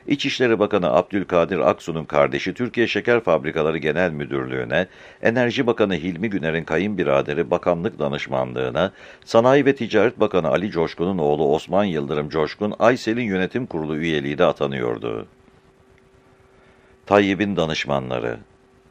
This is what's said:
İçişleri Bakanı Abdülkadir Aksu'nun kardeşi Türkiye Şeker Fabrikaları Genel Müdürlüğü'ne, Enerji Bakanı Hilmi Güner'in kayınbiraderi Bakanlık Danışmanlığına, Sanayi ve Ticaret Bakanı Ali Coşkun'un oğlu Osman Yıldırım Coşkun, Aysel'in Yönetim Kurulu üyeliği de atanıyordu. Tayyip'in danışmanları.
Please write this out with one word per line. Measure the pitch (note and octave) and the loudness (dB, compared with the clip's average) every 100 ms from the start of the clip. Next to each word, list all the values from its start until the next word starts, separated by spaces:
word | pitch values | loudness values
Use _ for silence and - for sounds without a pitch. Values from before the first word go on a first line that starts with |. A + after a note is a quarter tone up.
| - | -4
İçişleri | C#3+ C#4 - B2 G#2+ | -4 -2 0 2 2
Bakanı | G2+ G#2 F2 | 2 2 2
Abdülkadir | C#2 - G2 F2 F2 E2 F#2 | 2 2 -4 0 2 2 2
Aksu'nun | C#2 G#2+ - D#2+ | 2 0 -4 -8
kardeşi | D2 D2 C2+ C#2 - | -2 2 2 0 -4
Türkiye | - B2 A#2+ A2 | -4 -4 0 0
Şeker | G#2 A#2+ A#2+ | 0 0 2
Fabrikaları | - D#2+ D2 D#2+ D#2 D#2+ | 2 0 0 0 0 0
Genel | D2+ D2+ F2+ | 0 0 0
Müdürlüğü'ne, | D2+ C#2 C2+ B1+ B1+ A#1+ D2 F#2 - - - | -2 -4 -4 -4 -6 -2 -2 -2 -8 -20 -4
Enerji | - A#2 A#2+ A2 A#2+ | 0 2 0 0 0
Bakanı | A2+ G#2 | 2 0
Hilmi | F2 E2+ E2 A2 | 0 -4 -4 -4
Güner'in | G2 D#2 D#2+ | -2 -2 -2
kayınbiraderi | D#2+ D#2+ G2+ G2 C#2+ C#2 C2+ D2 C#2 | 0 0 0 0 2 2 2 -2 0
Bakanlık | E2+ F#2 E2+ E2+ - | 0 0 0 -2 -4
Danışmanlığına, | D2 C#2+ - C2 B1+ B1 B1+ B1+ F#2 - - - | -4 -4 -4 -4 -2 -4 -4 0 -2 -4 -18 -20
Sanayi | - - A#2+ C#3+ C3+ | 0 4 6 6 4
ve | |
Ticaret | C#3 A2 G#2+ A2 A#2+ | 2 0 2 2 2
Bakanı | G#2+ F#2 D#2+ | 0 2 2
Ali | C#2+ G2+ | 0 0
Coşkun'un | E2 D#2+ - F2 F#2+ | -2 -2 -2 -2 0
oğlu | D2 D2 D2+ | 0 2 2
Osman | D#2 - F2+ | 0 0 0
Yıldırım | G#2 D#2+ C#2 D2 D2+ | 0 -2 -4 -4 -4
Coşkun, | D#2 D2+ - G#2 - | -2 -2 -2 -6 2
Aysel'in | A2 B2+ - A#2 | 2 2 0 -2
Yönetim | A#2+ F#2+ F#2 A#2+ B2+ | -2 -2 -2 -4 -6
Kurulu | E2 D#2 D#2 | -6 -4 -2
üyeliği | E2 D2+ C#2 D2 | -2 -2 -2 2
de | |
atanıyordu. | E2+ D2 C#2+ C#2 A#1+ A1+ A1+ A1 G#1 _ _ _ _ _ _ _ _ _ _ _ _ _ _ _ _ _ - | 2 2 -2 -2 -4 -4 -6 -8 -10 _ _ _ _ _ _ _ _ _ _ _ _ _ _ _ _ _ 4
Tayyip'in | G2+ G2+ F#2+ G2+ F2+ | 4 6 2 0 0
danışmanları. | D#2+ D#2 - C#2 B1+ B1 A#1 A1+ - _ _ _ _ | 0 -2 -2 -2 -2 -4 -4 -8 -12 _ _ _ _